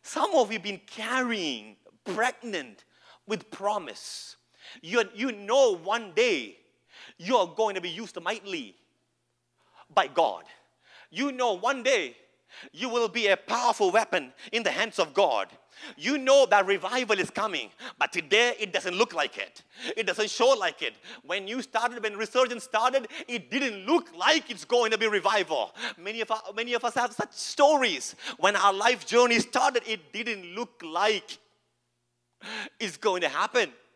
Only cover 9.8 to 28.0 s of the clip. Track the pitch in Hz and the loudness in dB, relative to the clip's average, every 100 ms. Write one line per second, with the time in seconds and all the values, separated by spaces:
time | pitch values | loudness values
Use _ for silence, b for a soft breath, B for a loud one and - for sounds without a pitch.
9.8 | b 156 139 160 147 85 - - _ _ | b -2 0 0 0 -2 -14 -20 _ _
10.8 | B B B 165 277 254 247 180 226 262 | B B B -6 -6 -2 -2 0 -2 -2
11.8 | 233 247 135 - _ _ _ B B 156 | 0 0 -2 -10 _ _ _ B B -10
12.8 | 240 240 226 233 202 190 - 233 247 - | -4 -2 -2 0 0 0 0 0 0 2
13.8 | 196 202 220 180 127 - B 226 190 139 | 4 4 2 -2 -4 -16 B -2 -2 -2
14.8 | 220 - 165 190 175 110 95 - _ B | -4 0 0 2 2 2 -2 -10 _ B
15.8 | B 175 175 285 262 277 262 202 190 196 | B -8 -4 0 6 6 8 4 4 0
16.8 | 185 247 233 214 226 - 214 160 107 _ | 0 -2 0 0 0 -2 -4 -4 -8 _
17.8 | 247 - - 175 151 208 240 220 214 180 | -16 -4 -2 -2 2 4 4 0 -4 -4
18.8 | 170 180 240 170 131 - 95 - _ B | -4 0 0 0 -4 -4 -12 -14 _ B
19.8 | 147 180 190 180 214 - 240 247 180 - | -10 -4 -4 -2 -4 2 4 4 0 -4
20.8 | 135 - B B 139 190 196 254 - 220 | -8 -8 B B -8 -8 -6 -8 -4 -2
21.8 | 233 240 214 208 220 247 254 233 - 220 | -2 -2 -6 -6 -2 2 2 0 -2 0
22.8 | 247 262 220 320 - 240 - 247 262 202 | 2 0 -4 -14 -8 -10 -4 -2 -2 -4
23.8 | 190 339 - 165 208 311 - 214 - 240 | 0 0 0 0 2 2 0 -14 0 2
24.8 | 220 220 220 208 190 208 170 143 101 B | 4 2 2 2 2 0 0 -2 -2 B
25.8 | 233 - 185 226 214 220 202 208 240 233 | -10 -8 -10 -8 -4 -4 -6 -8 -4 -2
26.8 | 233 254 233 226 - - - - 285 294 | -2 -2 -4 -4 -8 -8 -8 6 8 8
27.8 | 247 139 | 4 0